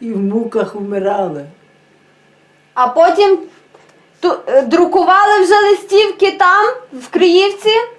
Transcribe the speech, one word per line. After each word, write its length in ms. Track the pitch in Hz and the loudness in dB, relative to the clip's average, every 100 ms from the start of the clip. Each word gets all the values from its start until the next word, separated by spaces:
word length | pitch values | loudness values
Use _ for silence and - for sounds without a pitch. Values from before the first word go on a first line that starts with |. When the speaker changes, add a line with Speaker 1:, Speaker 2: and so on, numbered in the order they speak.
Speaker 1:
і 120 | 233 | -10
в 60 | 196 | -6
муках 560 | 196 220 226 220 - | -4 -4 -4 -6 -6
вмирали. 680 | 208 202 202 190 202 180 147 147 _ _ _ _ _ _ _ _ _ _ _ _ | -8 -8 -6 -4 -4 -6 -10 -16 _ _ _ _ _ _ _ _ _ _ _ _
Speaker 2:
А 140 | - 247 | -4 -2
потім 500 | 294 349 349 403 349 - _ _ _ _ _ _ _ | 2 2 2 2 0 -4 _ _ _ _ _ _ _
ту-, 180 | 349 - - | -4 -4 -2
е, 160 | 262 | 0
друкували 800 | 240 339 349 381 349 381 415 415 | 2 0 2 2 2 2 4 2
вже 120 | 349 415 415 | 4 4 2
листівки 600 | 392 - 392 415 - 294 294 | 0 0 0 0 0 -2 2
там, 260 | - - 427 508 - | 2 2 0 -4 -12
в 160 | 254 - | -20 -6
Криївці? 640 | 349 359 349 403 403 427 440 480 | 0 2 2 0 -2 0 0 -2